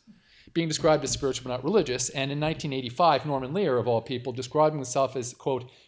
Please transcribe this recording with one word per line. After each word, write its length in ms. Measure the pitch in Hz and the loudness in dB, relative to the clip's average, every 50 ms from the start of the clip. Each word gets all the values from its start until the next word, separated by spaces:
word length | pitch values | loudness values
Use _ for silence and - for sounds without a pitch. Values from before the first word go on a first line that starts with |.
| _ - - _ _ _ _ - _ - - | _ -20 -20 _ _ _ _ -20 _ -6 -4
being 140 | 170 165 | -2 -2
described 380 | 160 151 147 147 160 156 143 139 | 0 -2 2 4 4 4 4 2
as 80 | 131 - | 0 -2
spiritual 320 | - 143 135 131 - 127 | -2 0 -2 -2 -2 -4
but 60 | 127 | -6
not 120 | 123 127 - | -6 -4 -2
religious. 460 | 143 214 214 160 123 123 127 - - | 2 2 2 2 2 0 -2 -4 -4
And 220 | - 143 135 139 143 | -2 -2 -2 -2 -2
in 80 | 147 | -2
nineteen 320 | 151 156 160 - - 151 135 | -2 -2 -2 -4 -4 -4 -4
eighty-five, 520 | 135 127 117 123 - 175 165 147 131 - | -4 -4 -4 0 4 4 6 6 4 2
Norman 300 | 151 143 131 131 127 151 | 0 -2 -2 -4 -4 -2
Lear, 240 | 196 202 156 131 120 | -2 0 2 2 2
of 80 | 107 | 2
all 160 | 123 117 113 - | 2 2 0 0
people, 300 | - 131 120 123 135 117 | -2 -4 -6 -4 -6 -6
describing 460 | 123 120 - - 151 151 156 151 147 | -6 -8 -2 2 2 4 4 2 0
himself 360 | 131 123 - 143 135 127 - | -4 -2 0 0 0 0 0
as, 180 | 135 117 120 - | -4 -6 -8 -10
quote, 360 | - - 147 135 127 123 - - _ _ | -6 -4 -4 -4 -4 -4 -10 -16 _ _